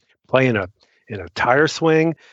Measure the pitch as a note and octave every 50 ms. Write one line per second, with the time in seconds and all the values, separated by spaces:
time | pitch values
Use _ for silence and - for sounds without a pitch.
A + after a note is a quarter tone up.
0 | _ _ _ _ _ _ - C3 C3 B2+ A2+ G2+ F#2+ F#2 - _ _ _ _ _
1 | _ - G#2+ G2 F2 E2 - - - A#2+ B2+ C#3+ D#3+ D3 - - D#3+ D#3+ D#3+ D#3+
2 | D#3+ E3 D#3 - _ -